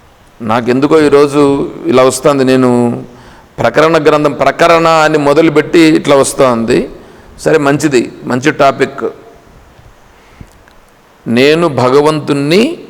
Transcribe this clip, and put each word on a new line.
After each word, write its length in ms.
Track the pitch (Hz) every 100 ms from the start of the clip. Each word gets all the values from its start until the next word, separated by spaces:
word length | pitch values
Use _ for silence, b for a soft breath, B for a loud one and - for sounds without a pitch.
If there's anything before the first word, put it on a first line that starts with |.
| _ _ _ _
నాకెందుకో 560 | 113 120 117 131 147 160 147
ఈరోజు 340 | 139 147 143 143 139 - - -
ఇలా 120 | 123 131
వస్తుంది. 340 | - 160 139 131
నేను 180 | 131 127 123 120 127 - B B B B -
ప్రకరణ 380 | 117 151 160 165 147
గ్రంథం, 260 | 151 147 131
ప్రకరణ 460 | 135 131 170 165 165 160 156
అని 120 | 156 143
మొదలుపెట్టి 560 | 147 160 151 147 175 160 165
ఇట్లా 160 | 143 139
వస్తుంది. 560 | 131 - 131 117 113 160 262 - B B B -
సరే, 160 | 156 156 139
మంచిది, 340 | 143 151 127 120 - 123
మంచి 200 | 123 147 127
టాపిక్. 420 | 139 131 135 - 104 - - - _ - - - - _ _ b b b b - _ - _ _ _ _ 123
నేను 400 | 117 143 160 170 127
భగవంతుణ్ణి 800 | 127 139 147 156 135 143 143 185 285 -